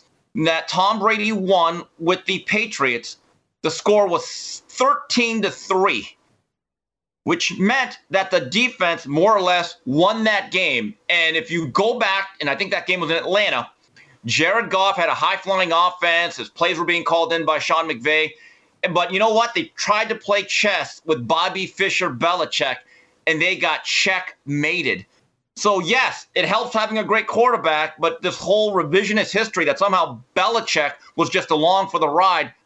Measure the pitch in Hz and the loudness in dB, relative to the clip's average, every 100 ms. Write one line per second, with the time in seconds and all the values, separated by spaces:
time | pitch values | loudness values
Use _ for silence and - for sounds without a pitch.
0 | _ _ _ - 160 160 - 170 196 220 | _ _ _ -2 0 0 -2 0 2 2
1 | 202 214 214 214 185 185 165 170 - _ | 0 0 -2 -2 2 2 2 0 -10 _
2 | 165 180 - 190 - 208 226 - 135 117 | -2 0 -2 -4 -2 -2 -2 -2 -2 -2
3 | - - _ _ _ _ 156 156 - 208 | -6 -16 _ _ _ _ -6 -2 2 4
4 | 202 165 - - - - - - 262 269 | 4 0 -4 -12 -12 -14 -16 0 2 2
5 | - 240 233 226 196 - - 190 190 120 | 0 0 0 0 -2 -4 -2 2 2 0
6 | - - _ _ _ _ _ _ _ _ | -6 -16 _ _ _ _ _ _ _ _
7 | _ _ 143 170 - 180 190 262 240 - | _ _ -4 -2 -2 0 0 0 -2 -8
8 | _ 190 185 180 127 190 247 - 175 165 | _ -2 0 0 0 0 -2 0 -2 -2
9 | 131 147 202 208 180 180 170 - 127 143 | -2 2 4 4 4 2 0 -8 -2 2
10 | 185 226 220 202 196 180 170 123 107 - | 2 2 0 0 0 -2 0 -2 -4 -8
11 | - 170 160 160 160 170 151 151 214 233 | -2 2 2 0 -4 -4 -2 0 0 0
12 | 208 196 196 - 151 139 196 190 - 180 | 0 -2 -4 -6 -4 -2 -2 -4 -2 -2
13 | 156 165 160 196 196 127 - _ _ _ | 0 -2 0 0 2 -2 -4 _ _ _
14 | - _ 120 135 160 220 185 190 196 185 | -20 _ -4 0 2 2 0 0 2 2
15 | 165 123 160 190 185 190 180 165 180 180 | 0 0 0 -2 -2 -2 2 2 2 0
16 | 175 165 170 - 110 - 170 170 170 170 | 0 2 0 -6 -14 -2 -2 0 -2 -2
17 | 156 165 165 165 160 151 - 165 165 123 | 0 0 2 0 0 -2 0 0 0 -4
18 | 143 156 151 - - _ _ _ 185 170 | 0 0 0 -6 -20 _ _ _ -2 0
19 | 175 185 220 220 233 175 - - - 214 | 0 2 2 2 0 -2 -8 -8 -2 0
20 | 214 214 - 202 196 - 208 180 143 - | 0 -4 0 -2 0 0 2 0 -4 -8
21 | - 156 117 165 180 190 185 - 190 - | -2 -2 0 0 0 -2 -8 -2 -2 0
22 | 175 120 165 180 156 - 139 127 - _ | -2 0 0 0 -2 -2 -2 -2 -10 _
23 | _ _ - 156 175 175 165 151 - - | _ _ -2 0 0 0 -2 -2 -2 0
24 | 202 185 180 - 135 147 151 180 135 92 | 0 0 -4 -14 -6 -2 -2 -2 -2 -4
25 | - _ _ _ _ - 208 190 170 247 | -8 _ _ _ _ -2 0 0 2 0
26 | 214 - - 180 165 214 247 226 220 220 | 0 -4 -6 -4 0 -2 -2 -2 -2 -4
27 | 185 214 208 220 247 233 160 151 156 - | 0 0 2 2 2 2 0 0 -2 -2
28 | 165 165 180 - 185 214 214 190 147 185 | -2 -2 -6 -6 0 2 2 0 2 0
29 | 202 214 175 202 220 185 147 139 202 185 | 2 -2 0 -2 -2 0 -2 0 2 2
30 | 147 117 - - 196 233 - 160 143 - | 0 -6 -6 -2 0 0 0 -2 -2 -6
31 | - - 160 185 - 156 160 196 180 160 | -10 -4 0 0 0 2 4 4 2 0
32 | 156 156 190 170 131 - | 2 4 4 2 -2 -8